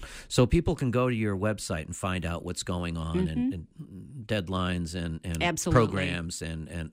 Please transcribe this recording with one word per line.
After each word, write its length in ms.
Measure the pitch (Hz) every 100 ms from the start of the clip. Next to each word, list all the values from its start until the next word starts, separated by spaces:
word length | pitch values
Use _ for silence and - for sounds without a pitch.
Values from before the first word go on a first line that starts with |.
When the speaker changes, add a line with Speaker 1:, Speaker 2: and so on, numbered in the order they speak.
| - - -
Speaker 1:
So 180 | - 123
people 300 | 170 170 156
can 160 | 131
go 160 | 123 127
to 60 |
your 220 | 117 107 98
website 500 | 104 98 - 82 -
and 100 | 90
find 280 | 95 90
out 200 | 85 85
what's 180 | 87 90
going 340 | - 90 87 82
on 220 | 80 82
and, 100 | 180
Speaker 2:
Mm-hmm. 240 | 78 247
Speaker 1:
and 720 | - - - 151 95 - 139 110
deadlines 680 | 107 87 92 90 90 85
and, 260 | 90 85 80
and 180 | - 82
Speaker 2:
Absolutely. 440 | 175 160 - 151 107
Speaker 1:
programs 560 | 95 92 87 82 -
and, 260 | 82 80 76
and, 220 | 85 80